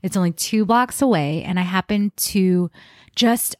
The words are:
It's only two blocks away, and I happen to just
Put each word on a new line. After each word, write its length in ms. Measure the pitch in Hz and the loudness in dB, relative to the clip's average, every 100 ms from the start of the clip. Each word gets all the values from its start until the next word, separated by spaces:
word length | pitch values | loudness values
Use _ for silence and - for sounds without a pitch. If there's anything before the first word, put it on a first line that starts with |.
It's 120 | 185 196 | -4 0
only 160 | 175 | 0
two 320 | 160 - 220 202 | -2 -2 0 2
blocks 360 | 233 247 - | 2 0 0
away, 420 | 277 190 147 156 | 2 2 0 -4
and 160 | - 180 | -2 -2
I 40 | |
happen 480 | 180 185 - 208 208 - | -2 -2 -2 -2 -2 -4
to 520 | - 208 185 180 175 - - - _ - | -2 2 2 2 0 -6 -20 -20 _ 0
just 400 | 240 165 - - | 2 2 -2 -4